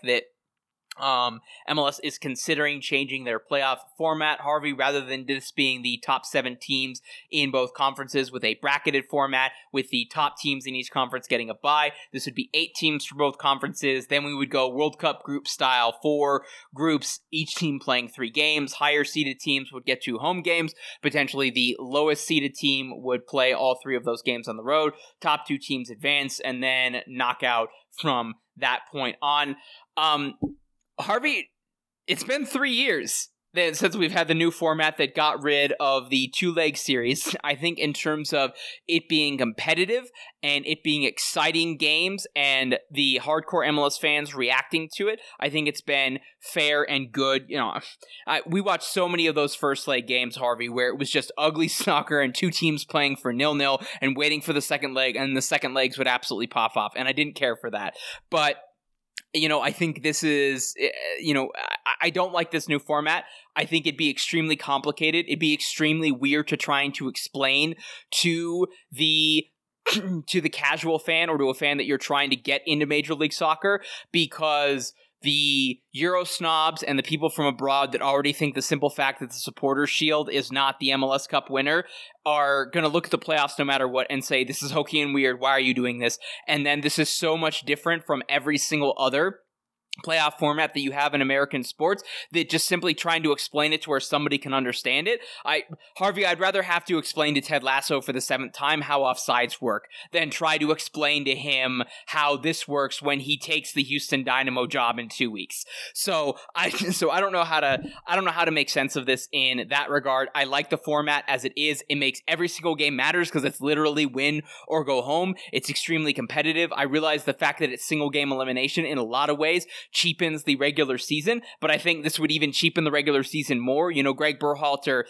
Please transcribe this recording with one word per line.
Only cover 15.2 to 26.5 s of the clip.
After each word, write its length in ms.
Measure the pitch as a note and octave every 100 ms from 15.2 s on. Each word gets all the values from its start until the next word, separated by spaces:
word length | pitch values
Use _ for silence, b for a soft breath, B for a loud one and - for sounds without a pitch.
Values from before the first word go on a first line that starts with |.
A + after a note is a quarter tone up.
group 240 | - C#3+ -
style, 500 | - C3 B2+ A#2 -
four 420 | D3+ D3 C#3+ C#3 B B B
groups, 460 | C3+ D#3+ D3 - - -
each 220 | D#3 D#3
team 240 | - D#3+ C#3
playing 300 | - B2 A#2+
three 220 | - A#2
games. 440 | B2+ D3+ D3+ C#3
Higher 300 | - D3 D3
seeded 340 | C#3 D#3 C#3+ C3
teams 340 | D#3 C#3 C3+
would 140 | C3 B2+
get 160 | C3
two 160 | - A2+
home 240 | D3 F3+
games. 320 | E3 E3+ D#3+ - B B
Potentially 480 | D3+ D3+ C3+ C3+ C3+
the 260 | B2 B2 -
lowest 480 | B2+ C#3+ D3+ D3 -
seeded 280 | D#3+ C#3
team 460 | - C#3+ C3+ C3 A#2+
would 280 | B2+ B2 -
play 260 | C#3 C3
all 240 | B2+ C3 B2+
three 160 | C3+ B2
of 80 |
those 180 | A#2 A#2
games 260 | - A#2+ A#2
on 80 | A2
the 80 |
road. 280 | A#2 D3+ D3+ - B B
Top 260 | D#3+ D3 -
two 100 | C3+
teams 320 | - C3 B2
advance, 520 | G#2+ C#3+ C#3+ C3+ -
and 220 | C3+